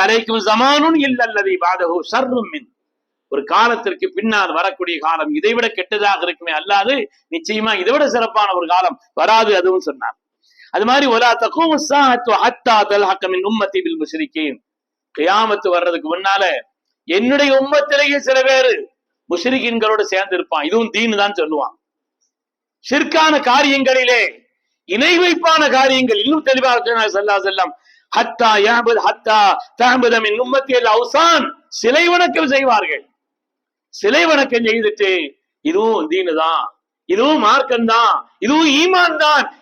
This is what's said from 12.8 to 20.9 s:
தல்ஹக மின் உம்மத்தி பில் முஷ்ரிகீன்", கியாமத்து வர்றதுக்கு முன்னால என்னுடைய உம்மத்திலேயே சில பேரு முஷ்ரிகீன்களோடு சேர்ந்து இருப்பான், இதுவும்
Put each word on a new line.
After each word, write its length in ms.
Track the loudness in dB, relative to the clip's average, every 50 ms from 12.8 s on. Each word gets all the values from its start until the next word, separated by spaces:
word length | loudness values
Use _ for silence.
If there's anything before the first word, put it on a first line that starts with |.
| 2 2
தல்ஹக 380 | 2 0 2 0 0 -2 -4 -4
மின் 160 | -4 -2 -2 -2
உம்மத்தி 320 | -2 -2 -2 -2 -2 -4 -4
பில் 140 | -4 -4 -6
முஷ்ரிகீன்", 540 | -8 -8 -6 -8 -8 -6 -6 -6 -6 -6 -6 -10 _ _ _ _ _ _ _ _ _ _ -6
கியாமத்து 540 | -2 0 0 2 2 0 0 -2 -2 -2 -2
வர்றதுக்கு 400 | 0 0 0 -2 -2 -4 -4 -6
முன்னால 340 | -6 -4 -2 0 0 0 0 0 -2 -4 -6 _ _ _ _ _ _ _ _ -2
என்னுடைய 420 | -2 0 0 2 2 2 2 4 2 2
உம்மத்திலேயே 560 | 2 2 0 0 0 2 0 0 0 0 -2 -2 0
சில 120 | 0 0 2
பேரு 280 | 2 2 2 4 2 2 0 -2 -6 -12 _ _ _ _ _ _ _ -6
முஷ்ரிகீன்களோடு 720 | -6 -4 -2 -2 -2 -2 -2 -2 -2 -2 0 0 0 0 -2 -2
சேர்ந்து 220 | -2 -4 -4 -4 -4
இருப்பான், 280 | -6 -4 -4 -4 -4 -2
இதுவும் 260 | 0 0 -2 -2 -2